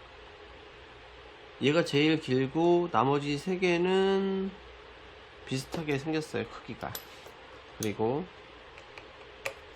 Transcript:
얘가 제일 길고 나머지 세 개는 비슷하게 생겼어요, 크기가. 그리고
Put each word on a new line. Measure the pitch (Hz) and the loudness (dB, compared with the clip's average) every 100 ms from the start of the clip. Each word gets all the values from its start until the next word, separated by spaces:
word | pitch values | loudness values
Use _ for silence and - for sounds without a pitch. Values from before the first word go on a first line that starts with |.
| - - - - - - - - - - - - - - - - | -20 -20 -20 -20 -20 -20 -20 -20 -20 -20 -20 -20 -20 -20 -20 -2
얘가 | 127 160 | 2 2
제일 | 160 143 156 156 | 2 4 4 2
길고 | - 127 131 160 170 175 175 | 2 0 2 2 4 4 4
나머지 | 110 131 143 143 143 | 4 4 4 0 -2
세 | 185 180 | -2 2
개는 | 185 170 180 190 190 196 196 190 190 196 - - - - - - - - - | 2 4 4 4 4 2 2 0 -4 -8 -16 -18 -20 -20 -20 -20 -20 -18 -6
비슷하게 | 131 135 - 151 139 | -6 -4 -4 -2 -2
생겼어요, | 156 156 151 - 107 | 0 -2 -2 -4 -6
크기가. | - - 117 71 - - - - - - - - - | -8 -12 -8 -6 -8 -12 -18 -18 -18 -18 -18 -18 -2
그리고 | 110 101 110 143 180 - - - - - - - - - - - - - - | -2 2 0 0 -4 -12 -20 -20 -20 -20 -18 -18 -18 -20 -20 -12 -12 -12 -18